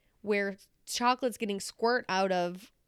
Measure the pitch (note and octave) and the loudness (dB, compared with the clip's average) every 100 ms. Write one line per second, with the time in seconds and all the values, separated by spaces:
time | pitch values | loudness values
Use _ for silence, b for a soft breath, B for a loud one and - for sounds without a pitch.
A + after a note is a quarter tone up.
0 | _ _ - G#3 G2 F#2+ - _ - - | _ _ -2 0 -2 -6 -14 _ -8 0
1 | A#3+ B3+ B3+ G#3 G#3 G3 - - A3+ B3 | 2 2 0 -2 -4 -4 -6 -2 0 0
2 | - F#3 F#3+ F3+ F3 F3+ - _ | 0 2 2 2 0 -4 -16 _